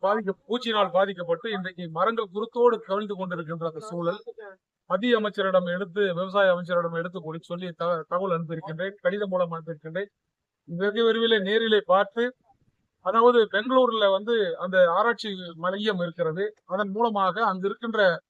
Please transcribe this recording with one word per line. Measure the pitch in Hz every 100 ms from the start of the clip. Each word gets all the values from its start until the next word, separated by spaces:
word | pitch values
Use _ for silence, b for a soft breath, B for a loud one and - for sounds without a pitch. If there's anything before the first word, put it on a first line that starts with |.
பாதிக்க-, | 190 220 190 190 _
பூச்சியினால் | 233 233 214 196 175
பாதிக்கப்பட்டு | 196 185 170 170 233 202
இன்றைக்கு | 185 175 175 160
மரங்கள் | 190 226 214
குருத்தோடு | 190 226 240 240 220 220
கவிழ்ந்து | 196 214 202
கொண்டிருக்கின்ற | 185 175 160 165 165
அந்த | 160 143
சூழல் | 170 170 196 453 453 415 190 _ _ _
மத்திய | 190 240 233
அமைச்சரிடம் | 214 202 190 185 180 175
எடுத்து, | 196 170 202 170
விவசாய | 190 190 190
அமைச்சரிடம் | 180 170 175 170 165
எடுத்து | 175 180 156
கூறி | 160 _
சொல்லி | 175 185 165
த-, | 170 170 156
தகவல் | 175 190 165
அனுப்பியிருக்கின்றேன், | 165 160 156 160 190 202
கடிதம் | 175 202 202
மூலம் | 185 175 165
அனுப்பியிருக்கின்றேன். | 160 156 160 170 202 _ _ _ _ _ _ 170
வெகு | 196 208 226
விரைவிலே | 220 226 220 190
நேரிலே | 214 226 214 -
பார்த்து, | 185 202 - 240 - _ _ _ _ _ _ 185
அதாவது | 214 233 240 214
பெங்களூர்ல | 196 233 262 254 220 202 190
வந்து | 208 233 190 160
அந்த | 180 185 180 175
ஆராய்ச்சி | 226 220 220 190 180 165 175
மையம் | 196 214 190 175
இருக்கிறது, | 170 165 160 208 - _
அதன் | 180 208 196
மூலமாக | 233 202 190 180 226
அங்கு | 185 190
இருக்கின்ற | 214 233 220 196 160 _